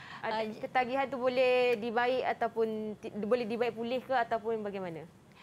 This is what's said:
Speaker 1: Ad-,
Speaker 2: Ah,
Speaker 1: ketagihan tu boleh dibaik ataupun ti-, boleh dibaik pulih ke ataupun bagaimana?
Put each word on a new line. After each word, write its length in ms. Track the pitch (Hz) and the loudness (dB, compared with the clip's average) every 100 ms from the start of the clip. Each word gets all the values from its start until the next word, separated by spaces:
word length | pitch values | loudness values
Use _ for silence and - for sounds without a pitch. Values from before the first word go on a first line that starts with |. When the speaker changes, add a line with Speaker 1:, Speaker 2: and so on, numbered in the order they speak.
| - - | -16 -8
Speaker 1:
Ad-, 80 | - | -4
Speaker 2:
Ah, 140 | 220 220 | -2 -2
Speaker 1:
ketagihan 640 | 220 262 262 247 269 269 | -4 -2 0 2 0 0
tu 80 | 254 | 0
boleh 560 | 254 254 254 254 247 | 2 4 6 6 4
dibaik 480 | 233 233 220 240 254 - 233 | 2 0 0 2 2 0 0
ataupun 560 | 233 226 220 220 214 208 | -2 0 0 0 -6 -8
ti-, 80 | 220 | -8
boleh 400 | 208 208 247 226 | -6 0 0 0
dibaik 240 | 226 240 | -2 -2
pulih 300 | 220 233 254 - | -2 -4 -4 0
ke 80 | |
ataupun 480 | 262 233 226 214 226 | 0 0 -2 -2 -2
bagaimana? 460 | 208 196 185 160 165 - - - | -4 -6 -6 -8 -12 -18 -20 -20